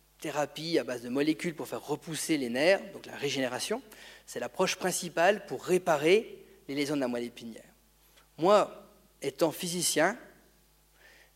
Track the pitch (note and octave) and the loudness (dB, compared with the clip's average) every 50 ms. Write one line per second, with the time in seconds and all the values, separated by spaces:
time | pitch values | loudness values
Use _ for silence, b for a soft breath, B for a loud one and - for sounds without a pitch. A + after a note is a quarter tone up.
0 | _ _ _ - - D#3 C3+ D3+ D3 C#3 - D3+ D#3 E3 E3 C#3+ A#2+ B2+ B2 B2 | _ _ _ -10 -8 -4 -2 -2 -2 -2 -4 -8 -4 0 0 0 0 -2 -4 -8
1 | A#2+ A#2+ B2 C#3 D3 D#3 D3+ D3+ - F3 D3+ - B2+ - B2+ A2+ - - D3+ C#3+ | -6 -4 -2 0 2 2 0 0 -2 -6 -6 -6 -8 -8 -8 -8 -6 -6 -6 -6
2 | - E3+ D#3 - - - D#3+ C#3+ C3 A#2 A#2 B2+ D3+ F3+ G3 - - - - - | -6 -8 -8 -4 -2 0 0 0 0 0 0 2 4 4 4 4 0 -6 -14 -16
3 | - - - - C#3+ C#3+ C3 C3+ C3 A#2+ B2+ A#2+ - - G#3+ C4+ - - B B | -14 -14 -8 -6 -4 -2 -2 0 -2 -2 -2 -4 -4 -4 -4 -4 -6 -10 B B
4 | B B B B B B - - A#2+ A#2+ - - F#3 F3 - - - F#3 - - | B B B B B B -8 -8 -8 -4 -2 0 0 0 0 -2 -2 -2 -2 -4
5 | F#3 E3 - E3+ E3+ F#3+ G#3+ G#3 - - C3+ B2 - D#3 F3+ F3+ F3+ F3+ D#3 C#3 | -6 -4 0 4 4 4 4 2 -2 -8 -8 -6 0 0 0 2 4 2 2 4
6 | D3 E3 F#3+ A3 A#3 - - - B B B B B - C3+ C#3+ C#3+ C3+ D3+ C#3+ | 6 6 6 6 4 0 -8 -18 B B B B B -6 -4 -4 -2 0 0 0
7 | C3 A#2+ A#2+ A#2+ A#2+ A#2+ - - A#2 A#2 G#2+ - - - _ _ _ _ _ _ | 0 -2 -2 -4 -6 -8 -10 -12 -14 -14 -14 -16 -18 -20 _ _ _ _ _ _
8 | b b b b b b _ - D#3 F#3+ G#3 G3 D#3+ - - - - - - _ | b b b b b b _ 0 4 6 6 6 6 2 -2 -12 -20 -20 -20 _
9 | _ _ _ - - C#3 - - F3 D#3 - - F#3 F3 E3+ F3+ D#3 - - D3+ | _ _ _ -8 -6 -6 0 2 0 0 0 -2 -6 -4 -2 -2 0 0 2 4
10 | D#3 F#3+ A#3 - - - - - _ _ _ _ _ _ _ _ _ _ _ B | 2 2 0 -2 -10 -20 -20 -20 _ _ _ _ _ _ _ _ _ _ _ B
11 | B B B B B B B | B B B B B B B